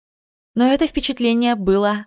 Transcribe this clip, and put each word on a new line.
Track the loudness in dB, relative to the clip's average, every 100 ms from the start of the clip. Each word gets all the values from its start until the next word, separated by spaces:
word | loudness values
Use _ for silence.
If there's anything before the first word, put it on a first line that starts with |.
| _ _ _ _ _
Но | 0 2
это | 2 0
впечатление | -2 -6 -2 0 0 0 0
было | 0 0 0 -2